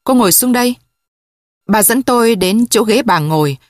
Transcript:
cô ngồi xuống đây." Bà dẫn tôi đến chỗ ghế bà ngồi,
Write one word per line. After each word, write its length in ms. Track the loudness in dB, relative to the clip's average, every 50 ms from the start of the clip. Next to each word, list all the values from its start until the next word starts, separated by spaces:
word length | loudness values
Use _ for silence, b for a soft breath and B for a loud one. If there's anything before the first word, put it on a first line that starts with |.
| _
cô 100 | 0 0
ngồi 180 | 2 2 2
xuống 200 | 0 0 0 0
đây." 240 | 0 0 0 -2 -4 -6 _ _ _ _ _ _ _ _ _ _ _ _ _ _ _ _ _ -4
Bà 160 | -2 0 0
dẫn 200 | 0 0 -2 0
tôi 320 | 0 0 2 2 2 0
đến 320 | 0 0 0 0 0 0 0
chỗ 160 | 0 0 0
ghế 200 | 2 0 0 0
bà 160 | 0 0 -2
ngồi, 380 | -2 -2 -2 -2 -2 -2 -4 -8 _ _